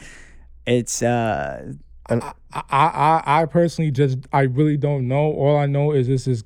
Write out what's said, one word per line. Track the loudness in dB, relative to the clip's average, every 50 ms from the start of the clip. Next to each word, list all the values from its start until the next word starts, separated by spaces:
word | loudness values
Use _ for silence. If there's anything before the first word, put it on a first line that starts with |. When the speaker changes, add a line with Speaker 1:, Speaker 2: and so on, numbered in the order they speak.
| -14 -20 -20 -20 -20 -20 -20 -20 -20 -20 -20 -10 -2
Speaker 1:
it's, | 0 0 0 0 -2 -4 -2
uh, | 0 0 0 0 0 -2 -2 -4 -4 -6 -8 -10 -12 -14 -16 -16 -18 -20 -20 -14 -4 -2
Speaker 2:
And | -2 -2
Speaker 3:
I, | -2 -6 -12 -18 -18 -12
I, | -10 -10 -4 0
I, | 2 2 2 2 2 2 2 2 2 2 2 2 2 2
I | 2
personally | 2 2 2 2 2 0 -2 -2 -2
just, | 0 0 0 0 0 -4 -6 -2
I | 0 0
really | 2 2 2 0 0 2 0
don't | 0 -2 -2 -2 -2 -2 -2
know. | 0 0 0 0
All | 0 0 2 2 2
I | 2 2
know | 0 0 0 0 2
is | 2 0 0
this | 0 0 0 0 -2
is | -2 -4 -6